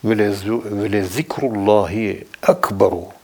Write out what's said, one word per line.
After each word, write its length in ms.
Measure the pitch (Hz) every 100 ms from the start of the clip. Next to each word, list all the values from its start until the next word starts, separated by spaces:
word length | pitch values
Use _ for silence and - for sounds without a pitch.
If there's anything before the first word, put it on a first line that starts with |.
Ve 140 | 113 110
lezu-, 640 | 104 98 98 117 107 101
ve 100 | 104
lezikrullahi 1300 | 104 92 110 160 - 135 107 101 107 90 101 104 - - - -
ekberu. 560 | 180 - 98 92 90 85 -